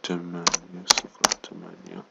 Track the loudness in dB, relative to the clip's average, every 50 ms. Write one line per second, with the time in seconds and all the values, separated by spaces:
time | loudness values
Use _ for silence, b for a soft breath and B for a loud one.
0 | 0 -2 -2 -2 -2 -4 -6 0 2 2 2 2 -4 -12 -12 -12 4 6 6 6
1 | 6 -4 -4 0 2 2 2 0 -4 -12 -12 -12 -12 -14 -16 -16 -14 -12 -12 -12
2 | -12 -12